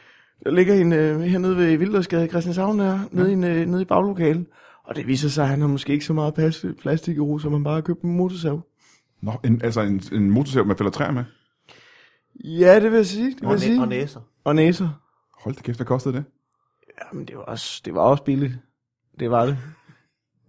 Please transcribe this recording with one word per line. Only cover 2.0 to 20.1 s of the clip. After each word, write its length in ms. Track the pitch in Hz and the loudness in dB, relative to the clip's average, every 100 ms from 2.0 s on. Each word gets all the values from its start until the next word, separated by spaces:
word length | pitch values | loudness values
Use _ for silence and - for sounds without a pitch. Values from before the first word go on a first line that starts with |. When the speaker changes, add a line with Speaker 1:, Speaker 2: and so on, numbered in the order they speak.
| 175 170 | 0 -2
Speaker 1:
i 40 | 165 | -2
Christianshavn, 500 | 175 175 175 196 214 | -2 -4 -2 -2 0
der, 140 | 190 | 0
Speaker 2:
Ja. 60 | 190 196 | -2 -4
Speaker 1:
nede 180 | 180 190 | 0 0
i 20 | |
en, 120 | 190 | 2
øh, 220 | 175 165 170 | 0 0 0
nede 160 | 180 | -2
i 20 | |
baglokalet. 640 | 185 180 202 185 160 165 170 _ - _ | 0 2 0 0 0 0 -4 _ -20 _
Og 120 | - 147 | -12 -8
det 100 | 127 | -2
viser 220 | 131 147 | -2 0
sig, 140 | 147 | 0
at 40 | 135 | 0
han 100 | 139 | 0
har 80 | 147 | 0
måske 240 | 139 - | -2 -2
ikke 120 | 147 | -4
så 80 | 156 | -2
meget 220 | 156 151 | -2 -2
pas-, 320 | 156 160 160 143 127 | 0 0 -2 -8 -8
plastikkirurg, 600 | - 160 175 147 147 151 | -4 -4 -4 -4 -2 -4
som 120 | 151 | -2
han 120 | 147 | -2
bare 100 | 147 | -2
har 60 | 160 | -4
købt 220 | 156 170 | -4 -4
en 140 | 175 175 | -2 -2
motorsav. 440 | 185 180 160 151 - _ _ _ _ - | -2 -4 -4 -6 -10 _ _ _ _ -10
Speaker 2:
Nå, 100 | 104 110 | -8 -4
en, 160 | 117 113 | 0 0
altså 160 | 117 113 | 0 0
en, 220 | 104 98 - | 0 -2 -2
en 180 | 107 101 | 0 2
motorsav, 360 | 117 143 131 104 | 2 2 2 2
man 100 | 95 | 0
fælder 140 | 101 | -2
træer 200 | - - | -2 -4
med? 120 | 123 120 _ _ _ _ - _ _ _ _ _ - | -4 -6 _ _ _ _ -20 _ _ _ _ _ -20
Speaker 1:
Ja, 360 | - 165 180 208 | -6 4 8 8
det 100 | 220 | 6
vil 60 | 226 | 4
jeg 100 | 185 | 2
sige, 240 | 202 262 | 0 -4
det 100 | 262 | -4
vil 60 | 202 | -2
Speaker 3:
Og 40 | |
Speaker 1:
jeg 80 | 202 | 0
Speaker 3:
næ-, 60 | 208 | 2
Speaker 1:
sige. 140 | 247 | 2
Speaker 3:
og 80 | 247 | 0
næser. 320 | 127 147 - - _ | -2 -6 -10 -20 _
Speaker 1:
Og 100 | 143 | 0
næser. 340 | 156 160 175 175 147 _ _ _ _ | 4 4 2 -2 -6 _ _ _ _
Speaker 2:
Hold 100 | 110 | -12
da 60 | - | -10
kæft, 180 | - 117 | -8 -6
hvad 80 | 120 | -2
kostede 280 | 127 139 | -2 -2
det? 100 | 127 151 _ _ _ _ _ _ - - | -6 -8 _ _ _ _ _ _ -20 -16
Speaker 1:
Jamen, 140 | 143 - | -14 -14
det 100 | - | -16
var 60 | |
også, 400 | - 117 - - | -14 -12 -10 -12
det 100 | - | -8
var 60 | 78 | 2
også 240 | 110 143 | 2 2
billigt. 280 | 143 135 135 123 _ _ _ _ _ - | 0 -2 -2 -6 _ _ _ _ _ -8
Det 100 | 120 | -2
var 160 | 120 127 | 0 0
det. 100 | 135 143 - _ _ _ | -2 -8 -20 _ _ _